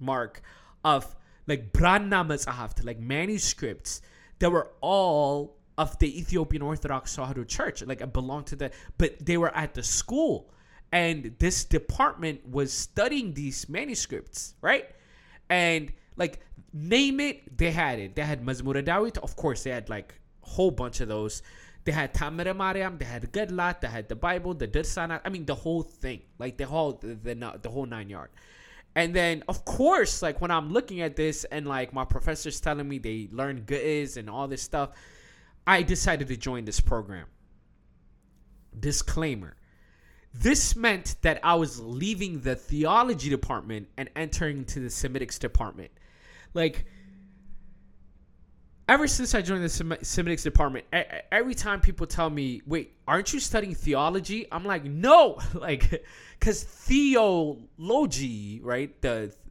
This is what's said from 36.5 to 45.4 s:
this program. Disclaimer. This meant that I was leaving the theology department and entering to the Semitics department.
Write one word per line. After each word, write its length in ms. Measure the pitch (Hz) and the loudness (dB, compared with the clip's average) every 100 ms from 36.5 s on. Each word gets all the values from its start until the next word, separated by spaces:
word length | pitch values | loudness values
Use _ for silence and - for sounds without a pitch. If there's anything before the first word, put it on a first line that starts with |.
| 123 | -6
this 160 | 110 - | -2 4
program. 460 | - 117 101 92 76 _ _ - _ _ _ _ _ _ _ _ _ - - 113 | 4 4 -2 -12 -14 _ _ -20 _ _ _ _ _ _ _ _ _ -20 -18 -6
Disclaimer. 760 | 143 - - 160 160 110 87 - - _ - _ - - - | -2 0 0 0 0 -4 -10 -18 -20 _ -20 _ -20 -20 -14
This 420 | 120 233 294 - | 2 4 4 4
meant 420 | 226 226 185 - - | 4 4 2 -4 0
that 200 | 165 151 | 2 4
I 140 | 165 170 | 4 4
was 220 | 156 120 | 2 -4
leaving 640 | 113 127 196 196 196 151 | -8 -4 -4 -2 -4 -4
the 160 | 127 123 | -4 -4
theology 720 | - 151 156 220 247 165 139 | -2 0 4 4 4 0 0
department 600 | 135 - 117 110 107 98 - | -2 -2 -4 -6 -10 -10 -10
and 100 | 131 151 | -8 -6
entering 480 | 160 - 156 139 131 | -4 -2 -2 -4 -6
to 80 | 143 | -6
the 80 | 123 | -6
Semitics 500 | - 135 131 123 | -4 -4 -4 -6
department. 520 | - | -6